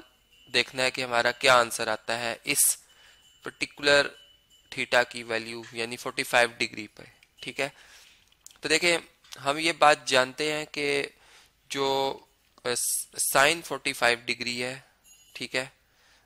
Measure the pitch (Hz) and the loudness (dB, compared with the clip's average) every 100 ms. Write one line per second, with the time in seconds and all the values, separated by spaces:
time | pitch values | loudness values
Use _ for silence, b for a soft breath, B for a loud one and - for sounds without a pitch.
0 | - _ _ _ _ 123 120 131 131 131 | -12 _ _ _ _ -2 0 -2 -2 -2
1 | 127 120 120 123 135 127 117 - 113 107 | -2 0 0 2 6 6 6 0 -4 -4
2 | - 117 120 - - 143 - - b b | -4 -4 -4 -6 -2 2 2 0 b b
3 | b b b _ - - 139 - 143 143 | b b b _ -16 -10 -10 -2 4 4
4 | 139 - _ _ _ _ _ - 123 127 | 2 -4 _ _ _ _ _ -8 0 2
5 | 120 120 117 113 113 117 113 117 117 123 | 2 -4 -6 -6 -6 -12 -12 -8 -8 -8
6 | 135 123 131 123 117 117 120 113 104 - | -8 -8 0 2 2 0 -6 -6 -14 -16
7 | - _ _ _ - 123 139 B B B | -20 _ _ _ -12 -6 -6 B B B
8 | B B B _ - - 151 156 175 165 | B B B _ -20 -12 -2 2 2 0
9 | - _ _ - 135 147 160 160 147 147 | -2 _ _ -8 -4 -2 -2 4 4 4
10 | 135 135 127 131 151 151 151 - 143 143 | 4 2 2 0 -4 -4 -6 -6 -4 -2
11 | 139 - b b b _ - 139 135 135 | -4 -10 b b b _ -10 -4 0 0
12 | 135 - - _ _ _ 127 120 - - | -2 -6 -14 _ _ _ -6 -4 -2 -4
13 | - - - 139 139 170 165 139 - 135 | -6 -6 0 4 4 2 -6 -8 -6 0
14 | 120 120 127 117 120 120 123 135 - _ | 2 2 -2 -6 -6 -6 -8 -10 -16 _
15 | _ _ _ - 127 127 135 - b b | _ _ _ -14 -8 -6 -8 -12 b b
16 | b b | b b